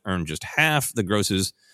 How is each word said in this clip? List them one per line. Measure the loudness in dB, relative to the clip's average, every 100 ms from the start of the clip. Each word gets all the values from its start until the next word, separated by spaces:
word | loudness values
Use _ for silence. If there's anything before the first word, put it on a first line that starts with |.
earned | -2 -2 -2
just | -6
half | -6 0 2 2 0
the | -2
grosses | 0 2 2 0 0 -6 _